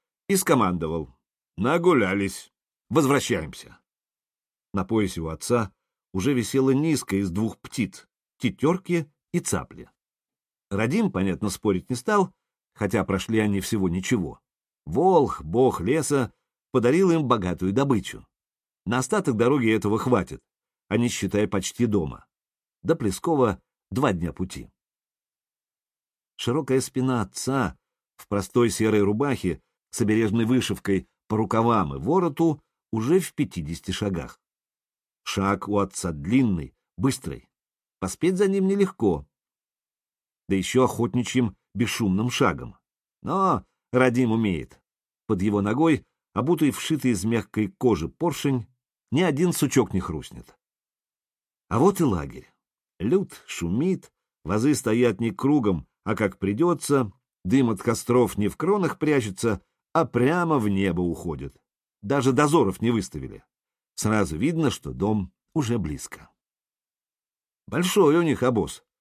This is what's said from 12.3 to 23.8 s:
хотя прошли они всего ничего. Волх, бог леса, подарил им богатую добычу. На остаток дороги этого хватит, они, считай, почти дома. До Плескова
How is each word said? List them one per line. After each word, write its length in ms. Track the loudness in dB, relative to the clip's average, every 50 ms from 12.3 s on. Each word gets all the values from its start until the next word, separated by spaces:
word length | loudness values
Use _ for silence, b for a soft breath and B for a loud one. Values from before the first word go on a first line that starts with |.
| -4 _ _ _ _ _ _ _ _
хотя 280 | -4 -2 0 0 0 0
прошли 360 | 0 -2 -4 -2 -2 0 0
они 200 | 2 2 0 -2
всего 300 | -2 -2 -2 0 0 0
ничего. 500 | -2 -2 -2 0 0 0 -2 -4 -8 -14 _ _ _ _ _ _ _ _ _
Волх, 560 | -4 -2 2 4 4 6 4 4 2 0 -6
бог 400 | -8 -2 2 2 4 4 2 0
леса, 500 | 0 0 0 0 0 0 0 0 0 -2 -6 _ _ _ _ _ _ _
подарил 380 | 0 2 4 4 4 4 4 4
им 180 | 4 2 2 2
богатую 460 | 0 0 0 -2 -2 -2 -2 0 0
добычу. 500 | 2 2 2 2 0 -2 -4 -12 -16 -18 _ _ _ _ _ _ _ _ _ _ _ -6
На 140 | -2 -2 -2
остаток 360 | 0 0 0 0 0 0 0
дороги 360 | 2 4 4 4 4 4 2
этого 260 | 2 2 2 0 0 0
хватит, 460 | 2 2 2 2 2 -2 -8 -16 _ _ _ _ _ _ _ _ _ -2
они, 200 | 0 0 0 0
считай, 380 | -2 -2 -4 -2 0 0 0 0
почти 400 | 0 -2 -4 -4 -2 -2 0 0
дома. 400 | 0 0 -2 -4 -6 -12 -18 _ _ _ _ _ _ _ _ _ _ _ -2
До 120 | -2 -2
Плескова 640 | 0 -2 -4 -4 -4 -2 -2 2 2 2 2 0 -2 _ _ _ _